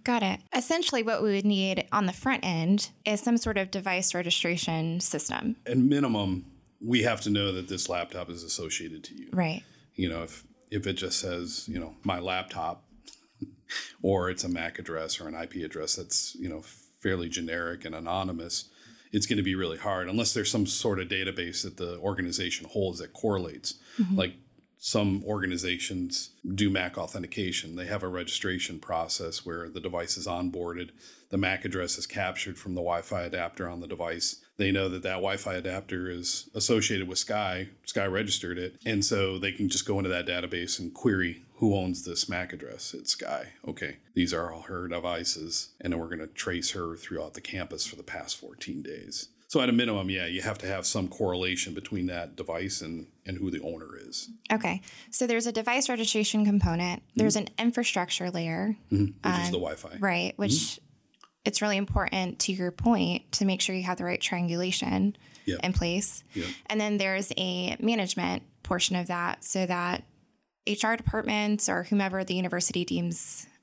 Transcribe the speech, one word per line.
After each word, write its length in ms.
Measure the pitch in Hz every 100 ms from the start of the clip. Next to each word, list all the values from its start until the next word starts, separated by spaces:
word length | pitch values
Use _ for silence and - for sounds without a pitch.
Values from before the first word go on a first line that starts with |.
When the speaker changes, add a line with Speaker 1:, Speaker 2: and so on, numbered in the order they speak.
Speaker 1:
got 180 | - 233
it. 180 | 196 196 -
Essentially, 500 | 269 - 330 349 254
what 200 | 226 220
we 100 | 214 196
would 100 | 208
need 420 | 196 190 185 -
on 120 | - 185
the 80 |
front 300 | 190 262 262 185
end 440 | 165 165 202 - - 214
is 160 | 208
some 160 | 247 233
sort 200 | 220 196
of 140 | 190
device 420 | 196 190 185 185
registration 840 | 175 175 - 175 170 - 165 165 170
system. 560 | - 151 - - - - 120
Speaker 2:
At 120 | 127
minimum, 680 | 131 143 135 107 98 92 - - _ -
we 220 | 113 123
have 180 | 117 110
to 80 | 107
know 220 | 101 101
that 140 | 92 92
this 180 | 92 -
laptop 400 | 90 85 90 87
is 140 | 85
associated 600 | 82 - 80 - 82 80 -
to 100 | -
you. 140 | -
Speaker 1:
Right. 320 | 185 165 180 - - - -
Speaker 2:
You 140 | 90
know, 140 | 82
if, 220 | 82 - - _ -
if 160 | 104 98
it 60 |
just 260 | 87 92 -
says, 500 | 95 87 87 - -
you 100 | 87
know, 160 | 80 -
"My 160 | 98 90
laptop," 680 | 92 92 92 95 80 92 - - - - _ -
<laughs> 600 | - - - - - -
or 280 | 95 95 90
it's 140 | 87
a 60 | 90
mac 300 | 85 82 -
address 400 | 85 80 80 -
or 80 | 78
an 80 | 80
I 100 | 85
P 180 | 92
address 320 | 78 80 78 -
that's, 400 | 87 - - -
you 140 | 90
know, 140 | 78 - - - -
fairly 280 | 101 92 85
generic 540 | 87 80 85 85 85
and 120 | 82 80
anonymous, 720 | 82 95 95 82 85 - - - - - -
it's 140 | 104 104
gonna 180 | 107
be 120 | 95 92
really 220 | 87 80
hard 300 | 104 92 90
unless 260 | 107 113
there's 180 | 117 101
some 140 | 110 98
sort 320 | - 117 95
of 80 | 90
database 560 | 95 95 92 87 -
that 140 | 92 -
the 200 | 87 87
organization 680 | 98 95 90 85 90 - 80
holds 300 | 107 95 85
that 120 | 78
correlates. 640 | - 113 95 85 67 - - - -
Speaker 1:
Mm-hmm. 160 | 185 190
Speaker 2:
Like, 160 | 185 - - _ _ _
some 400 | - 110 101 98 -
organizations 1080 | 104 95 87 90 87 - 92 87 - - - 90 98
do 120 | 104
mac 260 | 95 90 98
authentication. 800 | 101 101 90 - 92 90 80 85
They 100 | 92
have 160 | 104
a 60 | 92
registration 720 | 90 85 - 95 90 - 80
process 680 | - 82 82 - 82 - 90
where 240 | 82 82
the 100 | 85
device 380 | 90 87 87 95
is 80 | 92
onboarded. 640 | 87 90 87 87 87 87 - - - -
The 80 | 98
mac 280 | 95 95 92
address 340 | 92 85 -
is 80 | -
captured 500 | 104 95 92 - -
from 160 | 98
the 80 | 90
Wi-Fi 400 | 87 85 - 95
adapter 480 | 87 90 85 - 87
on 100 | 87
the 80 | 90
device. 560 | 87 85 85 - - - -
They 140 | 98
know 180 | 95 95
that 140 | 90
that 140 | 92 92
Wi-Fi 360 | 95 98 104
adapter 560 | 90 92 95 - 92 92
is 400 | 87 87 - - 110
associated 520 | - 113 - 98 92
with 120 | 92
Sky. 500 | - 107 98 90 95 - -
Sky 200 | - 98
registered 520 | 95 104 - 87 90
it. 220 | 90 -
And 220 | 120 104 98
so 320 | 104 95 95
they 140 | 98
can 180 | 95 98
just 160 | 92 -
go 140 | 101
into 100 | 95
that 160 | 90 87
database 540 | 90 87 87 87 -
and 120 | 85
query 520 | - 123 95 87 - - -
who 120 | 110 98
owns 260 | 92 87
this 240 | 90 85 -
mac 240 | 90 87
address? 420 | 82 67 - -
It's 180 | - -
Sky. 400 | - - 69 - - -
Okay, 320 | - 78 - _ 90
these 180 | 87
are 180 | 85 85
all 120 | 82
her 260 | - 92 90
devices, 800 | 85 87 85 85 82 80 - - -
and 140 | 87
then 60 | 82
we're 80 | 82
gonna 180 | 82 78
trace 440 | - 95 87 -
her 260 | 95 85 82
throughout 380 | - 80 78 -
the 60 |
campus 460 | - 92 87 80 -
for 80 | -
the 80 |
past 320 | - 85 - -
fourteen 460 | - - - 76
days. 460 | 71 76 - - - _ -
So 140 | 147
at 80 | 123
a 40 |
minimum, 360 | 117 117 104 95
yeah, 180 | 95 85
you 140 | 90
have 160 | 107 104
to 80 | 92
have 180 | 95 -
some 220 | 107 92
correlation 640 | - 98 90 92 90 92
between 320 | 85 - 98 90
that 280 | 87 78 -
device 420 | 85 82 95 -
and, 260 | 82 82 76 _ 95
and 120 | 92
who 140 | 95
the 80 | 85
owner 360 | 80 82 80 -
is. 320 | - - - - -
Speaker 1:
Okay. 300 | 220 180 185 - - -
So 160 | - 240
there's 180 | 233 233
a 60 |
device 380 | 226 226 262 269
registration 560 | 233 214 214 208 214 208
component. 580 | 202 185 165 180 - - -
There's 200 | - 220
Speaker 2:
Mm-hmm. 120 | - -
Speaker 1:
an 60 | 233
infrastructure 640 | 240 233 185 175 - 180
layer. 460 | 180 165 165 202 214 -
Speaker 2:
Mm-hmm. 100 | 101 101
Which 320 | - - 180
is 60 | 175
Speaker 1:
Um, 40 |
Speaker 2:
the 80 | 90
Wi-Fi. 380 | 80 - - -
Speaker 1:
Right, 340 | 196 175 180 -
which 140 | 202
Speaker 2:
Mm-hmm. 320 | 165 - - - _ _ _ - _
Speaker 1:
it's 180 | 208 -
really 140 | 214 196
important, 640 | 202 202 185 190 180 -
to 140 | -
your 180 | 190 180
point, 580 | - 233 214 170 180 -
to 100 | - 196
make 140 | 185
sure 160 | - 185
you 80 |
have 140 | 180 175
the 80 | 180
right 160 | -
triangulation 960 | - 175 175 170 185 185 190 190 202 - - - -
Speaker 2:
Yep. 140 | 175
Speaker 1:
in 100 | 180
place. 500 | 185 170 180 - - -
Speaker 2:
Yep. 140 | - 165 - -
Speaker 1:
And 120 | 214
then 180 | 214 202
there's 360 | 190 190 196 -
a 400 | 185 180 180 -
management 640 | 220 226 185 185 180 180 - _
portion 320 | - 180 - 180
of 120 | 175
that 360 | 175 175 -
so 220 | - 190 180
that 400 | 180 175 180 - _ _ _ _ _ -
H 200 | 208 220
R 100 | 226
departments 720 | - 220 220 214 208 208 -
or 160 | 175
whomever 400 | 175 202 190 190
the 120 | 190 185
university 500 | 180 175 - 175 175
deems, 640 | 175 170 170 - - - _